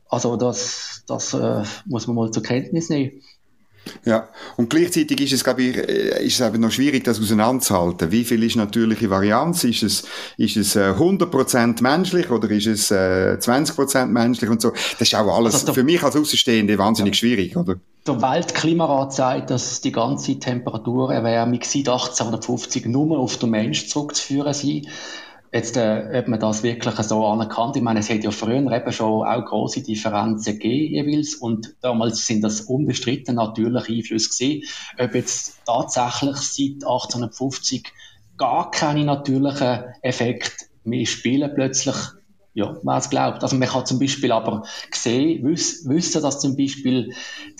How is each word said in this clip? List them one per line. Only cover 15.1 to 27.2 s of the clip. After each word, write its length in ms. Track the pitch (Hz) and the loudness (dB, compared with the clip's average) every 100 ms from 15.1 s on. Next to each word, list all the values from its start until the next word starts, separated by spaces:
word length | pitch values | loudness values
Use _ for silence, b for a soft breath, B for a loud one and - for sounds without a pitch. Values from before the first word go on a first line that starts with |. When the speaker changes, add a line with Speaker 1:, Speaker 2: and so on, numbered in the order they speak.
Speaker 2:
auch 220 | 104 104 101 | 2 4 4
alles 180 | 117 | 4
Speaker 1:
Also 120 | - - | 2 2
der 80 | |
Speaker 2:
für 100 | 131 | 2
mich 180 | 127 170 | 4 4
als 140 | 143 147 | 4 2
Außenstehende 640 | 147 - - 113 104 104 | 2 2 4 4 4 4
wahnsinnig 360 | 98 110 101 | 4 2 2
Speaker 1:
Ja. 40 | 98 | 2
Speaker 2:
schwierig, 380 | 117 113 90 90 | 2 2 0 -2
oder? 200 | 87 92 - _ - | -2 -4 -8 _ -4
Speaker 1:
Der 140 | 120 | 0
Weltklimarat 920 | 127 151 165 - 156 170 160 139 139 | 2 2 0 0 2 2 2 2 0
sagt, 360 | 139 127 139 135 | 0 0 0 -2
dass 300 | 127 - - | -2 -2 -4
die 120 | 131 | -2
ganze 460 | 120 117 143 - 139 | 0 0 -2 -4 -4
Temperaturenerwärmung 1200 | - 123 - 110 120 123 131 131 113 117 117 123 | -4 -4 -4 -6 -2 0 0 0 2 2 2 0
seit 260 | - 143 127 | -2 -2 0
achtzehnhundertfünfzig 1000 | 123 - - 110 110 - 123 - 123 113 | 0 -2 -4 -2 -4 -4 -4 -4 -4 0
nur 320 | 127 156 156 | 2 2 2
auf 180 | 123 - | 0 -2
den 140 | 117 | 0
Mensch 380 | 110 113 151 - | 0 0 -2 -4
zurückzuführen 680 | 151 147 - - 139 147 | -4 -4 -6 -2 -2 -2
sei. 280 | 139 135 151 143 B B B B B _ | -2 -2 -4 -6 B B B B B _
Jetzt, 240 | 117 113 127 | -4 -2 0
äh, 440 | 110 110 - 127 | 2 0 -2 -2
ob 80 | - | -2
man 100 | - | 0
das 240 | 110 107 | 0 0
wirklich 320 | 123 117 123 - | -2 -2 -4 -2
so 280 | 107 110 | 0 2